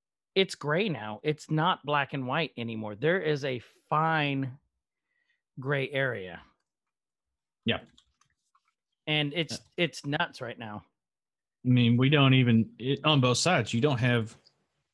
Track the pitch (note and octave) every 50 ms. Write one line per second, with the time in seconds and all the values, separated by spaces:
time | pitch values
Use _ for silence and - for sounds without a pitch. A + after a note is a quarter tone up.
0 | _ _ _ _ _ _ _ F#3+ F#3+ F#3+ - - - C#3+ D3 E3+ G#3 A3 D#3 A2+
1 | G#2+ G#2+ G#2+ G#2+ - D3+ D3+ D3 - - D#3 D#3 D#3 F3+ F3+ - - C#3 D3 D3
2 | C#3 - - C#3+ C3 B2 C3 D#3+ E3 C3 - - A#2 A#2 A2+ A2 A2 G#2+ G#2+ G2+
3 | B2 D#3 F3 G3 - - D3+ C#3+ C3 C#3+ B2+ A#2+ - - _ _ _ _ D3+ D3+
4 | D#3 D#3+ D#3+ D#3 D3 C#3+ C#3 C3+ C3+ C3 B2+ - _ _ _ _ _ _ _ _
5 | _ _ _ _ _ _ _ _ _ _ _ - B2+ C3+ D3 C#3 C3+ - C#3+ C3+
6 | C3+ C3 A#2+ G#2 F#2+ F#2 E2+ E2 - _ _ _ _ _ _ _ _ _ _ _
7 | _ _ _ _ _ _ _ _ _ _ _ _ _ - G#2+ - - - _ -
8 | _ _ _ _ _ _ _ _ _ _ _ _ _ _ _ _ _ _ _ _
9 | _ - D3+ D3+ D3+ D3 C#3+ F3 E3 - - - - _ _ - F3 D#3 - -
10 | - C#3+ C#3+ C#3+ - D#3+ - - C3+ A#2 A#2 - A#2+ A2 G#2+ G#2+ - _ _ _
11 | _ _ _ _ _ _ _ _ _ _ _ _ - B2+ B2+ B2 A#2+ A#2 A#2 A#2+
12 | B2+ C3+ D#3 D3 C#3 C3+ C3 C3 B2+ A#2+ A#2 A2+ A2 - - - A2 B2+ C#3 C3+
13 | C#3 D3+ D#3 C#3 B2+ B2+ B2 A#2+ - E3 F#3 D#3 A2+ - - A#2 A#2+ D3+ C#3 G#2+
14 | B2 B2+ A#2+ A#2+ A2 G#2+ - - _ _ _ _ _ _ _ _ _ _